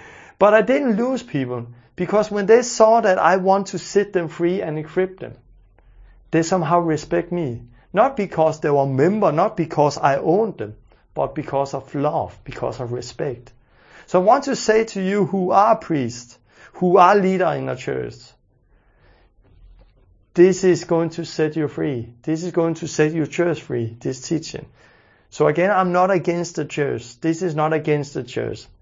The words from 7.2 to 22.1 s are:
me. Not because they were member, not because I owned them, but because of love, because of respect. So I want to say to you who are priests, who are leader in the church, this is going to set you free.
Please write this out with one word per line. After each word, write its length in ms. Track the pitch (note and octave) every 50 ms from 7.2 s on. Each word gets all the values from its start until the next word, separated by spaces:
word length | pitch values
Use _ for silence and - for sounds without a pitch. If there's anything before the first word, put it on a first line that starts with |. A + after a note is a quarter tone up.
| E3+ -
me. 300 | F3 F3 D#3+ B2+ A#2 A2+ - - _ _ _ _ -
Not 240 | F#3+ A#3+ C4+ C4+
because 420 | - G3 D#3 - D#3+ D#3+ D#3 D3+ D#3
they 100 | - D3+
were 160 | C#3+ C#3 C#3
member, 460 | C#3 C3 C3 D3 F3+ G#3 A3 G#3 G#3+
not 240 | D3 D#3+ G3 A3 -
because 420 | - D#3+ - - D#3 D3 D3 C#3+
I 200 | - D#3 C#3+ C3+
owned 400 | - - E3+ E3+ G#3 A3+ G3+ -
them, 180 | - G#2+ G#2 G#2+ - _ _ _ _ _ _ -
but 220 | - C#3 C#3 -
because 380 | - - - C#3 C3+ C#3 C3+ -
of 220 | C3+ - - -
love, 420 | C#3+ C#3+ D3+ E3+ D3 G#2 F2 - - -
because 380 | B2+ - - B2+ B2+ A#2+ B2
of 100 | B2+ A#2
respect. 640 | A#2+ B2+ B2+ - - - D3+ C#3+ A#2+ - - - - _ _ _ _ _ _ _ - - -
So 120 | - - F#3
I 40 | F#3
want 200 | G#3 B3+ C#4 C#4
to 100 | C#4 B3
say 280 | - - A3 A3 A3 A3
to 180 | A3+ - G3
you 240 | F#3 F#3 G3+ G#3 F#3
who 260 | - G3 G3 F3+ F3+
are 260 | - G3 G#3 A#3 A3+
priests, 600 | A3 - - E3 C#3+ B2 A#2 A#2+ - - - - _ _ _ _ - - - -
who 240 | - F3+ F3+ F3+
are 180 | G3 F3 F3+ G#3
leader 380 | G#3 F#3 F#3+ F#3+ F3+ F3+ D#3 C#3+
in 140 | C3+ C3
the 80 | C3 B2+
church, 400 | B2+ - C#3 C2 C2 B1 A#1 - - - - _ _ _ _ _ _ _ _ _ _ _ _ _ _ _ _ _ _ _ _ _ _ _ _ _ - - - - - - _ _ _ _ _ _ _ _ _ -
this 320 | F3 F3 F#3+ F3+ F#3 F#3+
is 180 | F#3 E3+ E3 -
going 280 | - E3+ E3 E3+ E3
to 120 | - F3 D#3+
set 320 | - - - D#3 D3+ D3+
you 140 | E3 D3+ C#3
free. 420 | - D#3+ D#3+ D3+ C3 A#2 G2+ -